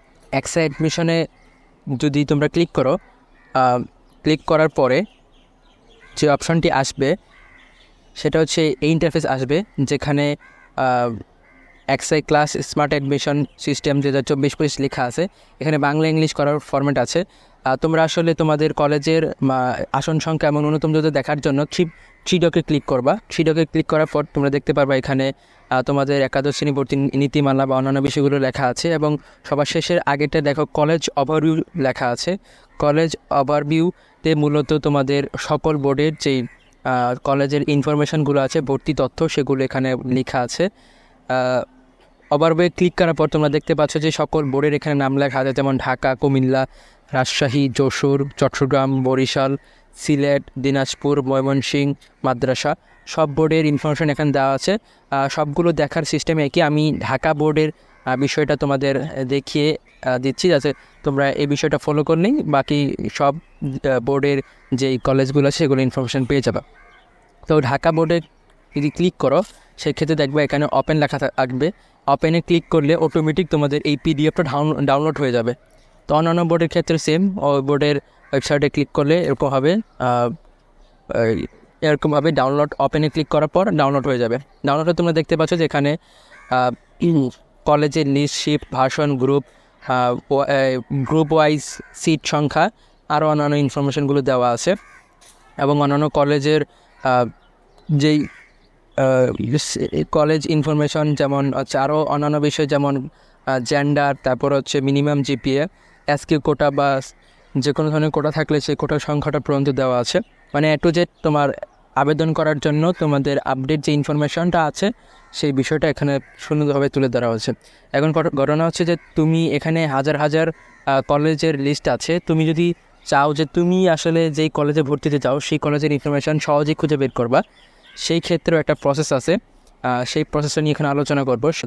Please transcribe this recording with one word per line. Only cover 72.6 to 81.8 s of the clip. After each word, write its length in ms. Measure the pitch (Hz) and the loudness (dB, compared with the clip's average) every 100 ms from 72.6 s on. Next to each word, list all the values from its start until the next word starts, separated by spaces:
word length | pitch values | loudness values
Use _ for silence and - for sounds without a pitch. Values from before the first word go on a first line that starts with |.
| - | 2
করলে 280 | 165 143 143 | 2 2 2
অটোমেটিক 520 | 156 165 156 151 180 | 2 0 0 0 0
তোমাদের 320 | 156 143 147 | 0 0 0
এই 120 | 151 143 | 0 -2
পিডিএফটা 460 | 160 147 151 - | 0 0 0 0
ডাউন-, 440 | 160 143 151 156 143 | -2 0 0 0 0
ডাউনলোড 320 | 139 156 147 | 2 0 -2
হয়ে 140 | 139 | 0
যাবে। 220 | 120 113 120 _ _ _ _ - | 0 -2 -4 _ _ _ _ -2
তো 60 | |
অন্যান্য 280 | 147 165 170 | 0 2 2
বোর্ডের 260 | 170 165 165 | 2 2 2
ক্ষেত্রে 300 | 175 165 160 | 0 0 0
সেম, 400 | - 156 196 190 | 0 0 0 0
ওই 220 | 143 143 | 0 0
বোর্ডের 360 | 135 143 147 143 | 0 0 0 0
ওয়েবসাইটে 720 | - _ - 139 - 147 143 | -4 _ -4 -4 0 0 0
ক্লিক 200 | - 139 | 0 -2
করলে 300 | - 143 170 | 0 2 2
এরকম 220 | 160 135 139 | 2 0 0
হবে, 300 | 135 139 190 - - | 2 2 0 -2 -4
আহ, 1200 | 127 120 120 139 - _ _ _ _ _ - - | -2 0 0 -4 -14 _ _ _ _ _ -6 -2
এই, 280 | 113 107 - - - _ | 0 0 -4 -12 -20 _